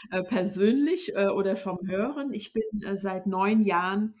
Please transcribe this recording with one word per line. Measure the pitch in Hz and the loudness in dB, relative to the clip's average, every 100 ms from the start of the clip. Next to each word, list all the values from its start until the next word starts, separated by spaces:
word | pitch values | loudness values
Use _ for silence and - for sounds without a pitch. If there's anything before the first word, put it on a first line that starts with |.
| - | -6
äh, | 185 | -6
persönlich, | 180 185 190 190 208 262 294 359 - | -2 -2 0 2 4 4 2 0 -2
äh, | - 196 | 0 0
oder | 196 190 - | 2 0 -2
vom | 196 185 185 | -4 -6 -4
Hören. | 190 240 294 277 | -2 -2 -4 -6
Ich | 214 - | -6 -4
bin, | 220 220 214 | -4 -4 -4
äh, | 196 196 | -4 -4
seit | 196 185 190 | -4 -4 -2
neun | 190 196 220 202 | 0 4 4 4
Jahren, | 175 180 196 214 - | 2 2 0 -2 -6